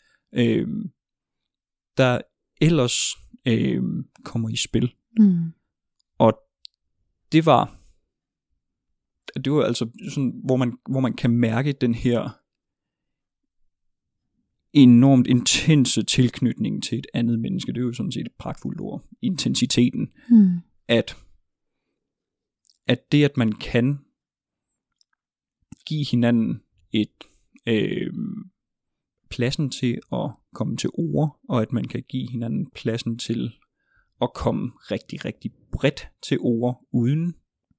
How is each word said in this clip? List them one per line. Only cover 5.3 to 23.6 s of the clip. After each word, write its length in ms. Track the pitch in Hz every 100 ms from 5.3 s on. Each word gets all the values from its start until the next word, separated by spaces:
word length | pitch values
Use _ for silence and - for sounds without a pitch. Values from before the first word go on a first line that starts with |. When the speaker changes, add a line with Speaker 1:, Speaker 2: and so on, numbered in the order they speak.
| 175 165 - _ _ _ _ _ -
Speaker 1:
Og 200 | 113 - _ _ - _ _ _ _ _ _
det 140 | 156 160
var, 300 | 131 - - _ _ _ _ _ _ _ _ _ _ _ _ _ _ - 135
det 80 | 131
var 100 | 147
altså 280 | 117 120 117 - -
sådan, 300 | 147 127 -
hvor 120 | 127 127
man, 220 | 120 - -
hvor 100 | 131
man 120 | 131
kan 160 | - 123
mærke 420 | 117 113 113 143
den 220 | 139 123
her 440 | 113 123 120 113 - _ _ _ _ _ _ _ _ _ _ _ _ _ _ _ _ _ _ _ _ _ _ _
enormt 540 | 143 127 120 135 131 123
intense 760 | 123 - - - 151 120 110
tilknytning 800 | 110 - 123 - 120 - 107 104
til 160 | - 113
et 80 | -
andet 260 | - 117 113
menneske. 320 | 113 - -
Det 60 | 117
er 40 |
jo 80 | 123
sådan 200 | 120 -
set 140 | - -
et 60 | -
pragtfuldt 420 | - - - -
ord. 240 | - - - -
Intensiteten. 840 | - 175 - - 120 - 123 - - - -
Speaker 2:
Mm. 180 | 233 190 175 - _ -
Speaker 1:
At, 280 | 113 - - - _ _ _ _ _ _ _ _ _ _ _ _ _ _ _ -
at 260 | 123 -
det, 120 | 147
at 120 | 143 131
man 160 | 110
kan 460 | 107